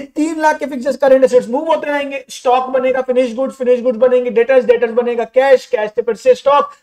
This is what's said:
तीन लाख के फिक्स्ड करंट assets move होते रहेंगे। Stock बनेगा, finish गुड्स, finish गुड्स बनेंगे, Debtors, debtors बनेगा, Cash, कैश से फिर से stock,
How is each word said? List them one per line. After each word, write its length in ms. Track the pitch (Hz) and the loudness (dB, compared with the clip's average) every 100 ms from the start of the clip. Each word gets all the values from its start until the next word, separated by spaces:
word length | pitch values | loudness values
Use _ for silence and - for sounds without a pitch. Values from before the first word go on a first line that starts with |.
| 277 | -4
तीन 300 | - 311 320 | -4 -4 0
लाख 180 | 311 302 | 0 0
के 60 | 277 | -6
फिक्स्ड 320 | 277 277 262 | -6 -6 0
करंट 240 | 269 262 | 2 4
assets 240 | 262 247 202 | 4 2 0
move 180 | 262 320 | -4 -2
होते 200 | 302 294 | -2 -2
रहेंगे। 360 | 285 277 277 - | -4 -4 -10 -12
Stock 400 | - 262 254 262 | -6 0 0 0
बनेगा, 320 | 262 262 262 | -2 0 -2
finish 320 | 254 247 254 220 | -2 0 -2 -2
गुड्स, 200 | 269 202 | -6 -4
finish 260 | 247 247 | -2 0
गुड्स 160 | 240 220 | 0 0
बनेंगे, 300 | 254 247 247 | 2 2 0
Debtors, 340 | 214 240 262 220 | 0 2 2 2
debtors 260 | 226 233 | 2 0
बनेगा, 300 | 226 233 233 220 | -2 -2 -2 -2
Cash, 400 | 254 269 262 - | 0 4 2 0
कैश 220 | 220 214 | -4 -4
से 120 | - | -4
फिर 140 | 233 202 | -4 -2
से 200 | 262 247 | 0 2
stock, 360 | 277 285 254 - | 2 2 0 -8